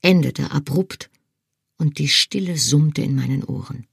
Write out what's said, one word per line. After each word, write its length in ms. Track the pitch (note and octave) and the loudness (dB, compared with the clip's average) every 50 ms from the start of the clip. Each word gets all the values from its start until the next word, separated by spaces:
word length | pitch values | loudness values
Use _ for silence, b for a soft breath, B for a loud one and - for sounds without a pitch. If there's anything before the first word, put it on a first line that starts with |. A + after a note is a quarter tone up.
endete 500 | - F3+ F#3 F3+ D3+ C3 - - C#3 - | 6 6 6 6 4 2 0 -4 -6 -2
abrupt, 600 | - D3 C#3+ - C3+ F#3 F#3+ - - - - - _ _ _ _ _ _ _ _ _ _ _ _ _ | -2 -4 -2 0 -2 -2 -2 -2 -6 -16 -16 -20 _ _ _ _ _ _ _ _ _ _ _ _ _
und 220 | _ E3 D3+ D3 - | _ -2 -2 -2 -2
die 100 | D3+ C#3 | -2 0
Stille 480 | - - - - - G3+ F#3+ F3+ F3 D#3 | 2 2 0 0 -2 -4 -4 -2 -2 -2
summte 440 | - A#2 C3+ D3 D3+ D#3 D3 - - | 0 2 4 4 4 4 2 -2 -2
in 120 | - C#3 | -2 -2
meinen 300 | C3+ B2+ B2 C3 C#3 - | -2 0 0 -2 -4 -4
Ohren. 420 | - - G#2+ - - - B2+ A#2 _ | -4 -6 -8 -8 -10 -12 -14 -14 _